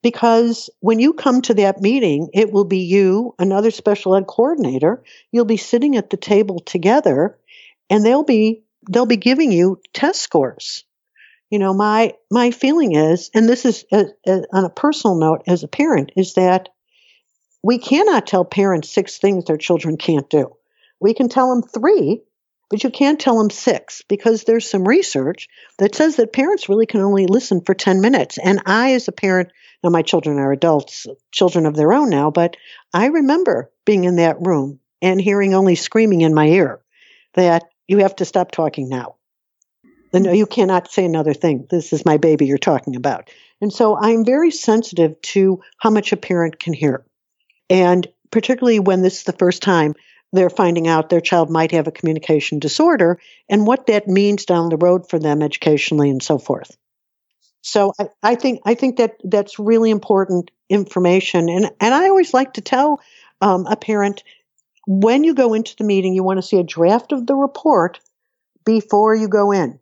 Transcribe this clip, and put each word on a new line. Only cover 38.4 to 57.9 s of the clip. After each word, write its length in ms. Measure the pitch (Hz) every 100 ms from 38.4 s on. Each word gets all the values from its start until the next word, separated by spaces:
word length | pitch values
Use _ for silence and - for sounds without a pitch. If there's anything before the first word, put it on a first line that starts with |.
| 180
talking 380 | - 156 147 131
now. 260 | 131 117 _ _ _ _ _ _ _ _ _ _
And 120 | 185
no, 80 | 190
you 140 | 185 208
cannot 440 | - 190 185 180
say 140 | -
another 300 | 185 160 151
thing. 320 | 143 170 135 -
This 220 | 175 151
is 120 | 151
my 120 | 170 151
baby 300 | 160 151 135
you're 120 | 139
talking 380 | - 139 - 123
about. 340 | 135 98 - - _ _
And 120 | 208
so 240 | - 220 202
I'm 280 | 214 226
very 260 | 226 269 330
sensitive 720 | - - 220 220 170 160 160
to 400 | - 196 190 185 _ _
how 140 | 220
much 220 | 214 196
a 40 | 202
parent 420 | - 175 165 156
can 140 | 170
hear. 320 | 143 147 131 _ _ _ _ _ _ _
And 380 | 185 180 180 175 _ _
particularly 500 | 226 220 254 247 220
when 220 | 196 185
this 160 | 185 185
is 60 |
the 80 | -
first 300 | - 180 175
time 320 | 196 175 151 156 _ _ _
they're 180 | 185 180
finding 380 | 180 180 170 165
out 200 | 160 156
their 120 | 170
child 300 | 170 180 156
might 220 | 165 160
have 140 | 170 156
a 60 |
communication 680 | - 165 156 - 156 - 151
disorder 600 | 143 - 330 285 170 180 _ _ _
and 180 | 208 214
what 200 | 254 -
that 220 | 208 202
means 380 | 190 202 202 -
down 240 | 175 170
the 60 | 160
road 320 | 175 180 175
for 100 | 165
them 240 | 156 147
educationally 680 | 151 - - 151 - 151 143
and 120 | 131
so 160 | - 147
forth. 360 | - - - _ _ _ _ _ _ _ _ _
So 320 | - 214 196